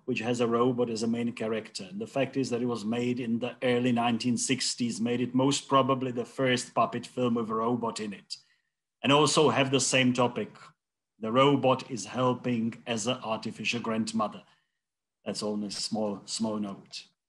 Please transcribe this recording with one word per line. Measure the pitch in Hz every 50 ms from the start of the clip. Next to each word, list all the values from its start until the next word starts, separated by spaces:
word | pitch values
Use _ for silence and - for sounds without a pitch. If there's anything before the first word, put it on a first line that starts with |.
| _
which | - 123 107
has | 110 120 123 113
a | 123
robot | 117 117 117 120 127 123 120 123 117
as | 113 107 117
a |
main | 113 117 117 120 117
character. | 117 - 113 110 113 107 107 - - - 101
And | 92 92 101
the | 113
fact | - - 139 131 127 -
is | 135 131 110
that | 120 117 123
it |
was | 123 120 107 101
made | 110 117 120 123 123 123 127
in | 127 113 117
the | 117 123 120 - -
early | 131 127 123 120 123 127
nineteen | 120 117 117 120 117 110 - 127 117
sixties, | 104 - - 135 131 - - - - 123 117 104 92
made | 113 120 120 123
it | 123 123 123
most | 131 131 143 135 - - -
probably | 139 135 131 127 135 127 131 123
the | 117 120 113
first | - - - 135 127 123 117 - - -
puppet | 123 113 - - 120 -
film | - - 127 123 120 117
with | 120 113 104
a | 110
robot | 110 113 120 123 117 117 110 107 -
in | 110 104
it. | 95 - - - - - _ _ _ _ _ _ _ _ _ _ _ _ -
And | 123 139
also | 147 151 139 - 165 156 131
have | 110 135 139 131
the | 135 131
same | - - - 131 127 127
topic. | 123 127 120 117 - 113 104 - - - - - _ _ _ _ _ _ _ _ _ _
The | 110 110
robot | 113 131 135 143 143 127 117 131 135 - - -
is | 123 107 95
helping | - - 123 127 127 123 123 - 127 123 113 113 117 110 - -
as | 123 117 110 104
an | 123 127 123 -
artificial | 110 110 107 - 113 - - 110 101 120 117
grandmother. | 104 113 110 113 110 107 - 110 107 104 - 95 - _ _ _ _ _ _ _ _ _ _ _ _ _ _ _ _
That's | 107 101 - 110
only | 107 107 104 104
a | 98
small, | 95 - - - 117 110 107 104 101 92 -
small | - - - 113 110 107
note. | 104 104 98 95 - - - - - - - _ _ _